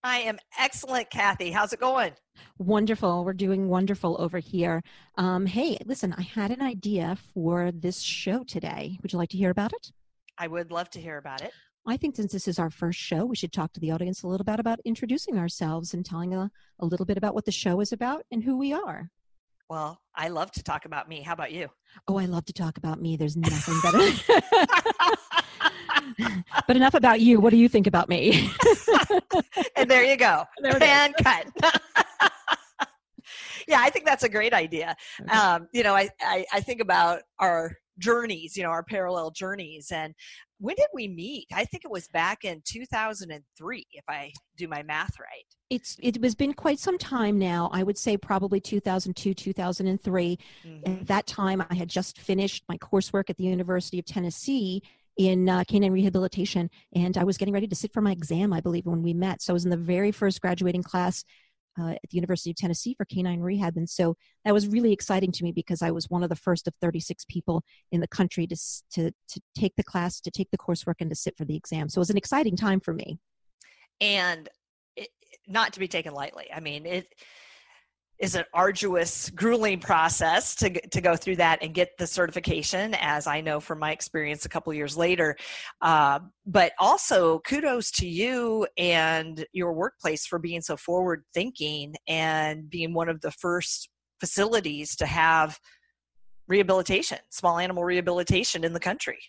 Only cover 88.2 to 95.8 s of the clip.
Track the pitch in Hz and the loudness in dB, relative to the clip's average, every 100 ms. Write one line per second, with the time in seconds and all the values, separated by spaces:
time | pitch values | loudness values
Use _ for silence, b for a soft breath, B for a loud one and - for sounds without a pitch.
88.2 | 233 254 233 220 208 - 175 170 160 160 | -2 0 -2 0 -2 0 2 4 4 0
89.2 | 160 156 156 185 175 160 202 _ 165 156 | -2 -10 -10 -4 -4 -2 -4 _ -4 -4
90.2 | - 175 165 170 160 151 - 180 185 160 | -4 -6 -4 -6 -6 -8 -2 -2 0 -4
91.2 | _ 170 226 254 151 151 143 156 - 165 | _ -4 -4 -6 -8 -6 -10 -14 -6 -2
92.2 | 160 156 156 156 156 170 165 170 165 160 | 0 0 -2 -4 -10 -8 -4 -2 -2 -4
93.2 | 156 - 180 175 - - - _ _ _ | -8 -6 -4 -2 -4 -8 -10 _ _ _
94.2 | 175 - 208 226 175 147 147 - 151 160 | -6 -2 2 0 -2 -8 -8 -6 -4 2
95.2 | 165 160 156 151 b b | 4 4 2 -2 b b